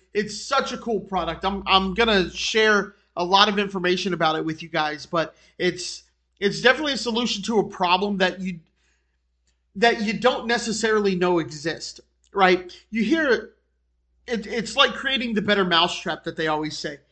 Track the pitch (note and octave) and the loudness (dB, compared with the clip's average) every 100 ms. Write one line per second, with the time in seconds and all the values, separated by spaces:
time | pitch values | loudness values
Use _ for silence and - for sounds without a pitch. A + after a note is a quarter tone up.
0 | _ G#3 G#3+ - - C4+ B3+ B3 A#3 G3+ | _ -4 -4 -8 -2 -2 -2 -6 -4 -4
1 | - F#3 E3 D#3+ F#3+ G3 F3 F#3+ F#3+ F#3 | -4 -4 -4 -4 -4 -4 2 2 2 0
2 | A3+ G3+ E3+ - - A3 A3 G#3 G#3 - | 2 2 0 -4 -2 2 4 4 0 -10
3 | _ E3+ F3+ G3 G#3+ G3+ G3 G3 F3+ F#3 | _ -6 2 4 4 2 -2 -2 0 0
4 | F#3 E3+ D#3+ D#3 D#3+ D#3 E3 E3 D3+ D3 | -2 0 0 0 -4 -6 -6 -2 -2 -6
5 | - E3+ D3+ - _ - F3+ - - - | -4 -2 -2 -8 _ -4 -2 -2 -8 -12
6 | - _ _ - G3+ D#3 A#3 C#4 D4+ B3+ | -18 _ _ -4 -2 2 2 2 0 -2
7 | A#3+ A3+ B3 G3+ G3+ A3 - - F3 F#3 | -2 -2 -2 -2 0 0 0 -2 2 2
8 | G3+ F#3+ F#3 F3+ F#3 E3+ - _ _ _ | 2 0 0 0 -8 -10 -14 _ _ _
9 | _ _ _ _ _ _ _ F#3+ A#3 A3+ | _ _ _ _ _ _ _ 0 2 2
10 | G#3 - B3 D4 A3+ A#3+ A#3 - A3 G#3+ | -2 0 0 0 -2 -2 -2 -2 0 2
11 | G3+ F3+ F3+ E3+ D3+ D3+ D#3+ D3 - - | 2 2 2 2 -2 -6 -8 -6 -10 -16
12 | _ _ _ G3 F#3 F3+ - - _ A3 | _ _ _ 4 6 4 0 -18 _ -2
13 | A3 D#4+ C#4+ A3 - _ _ _ _ _ | 2 2 2 2 -2 _ _ _ _ _
14 | _ _ - A3+ - A#3 - C4+ C4 - | _ _ -6 -6 -2 -4 -2 2 2 0
15 | C4 C4+ A#3+ G#3+ G3+ G3+ F3+ E3 F3 - | -4 -2 -2 -2 2 2 4 4 2 0
16 | F3+ D#3 E3+ E3+ D#3+ D3+ D3+ - D#3 C#3+ | -6 -6 -6 -4 -2 -2 -2 -6 -10 -12
17 | _ | _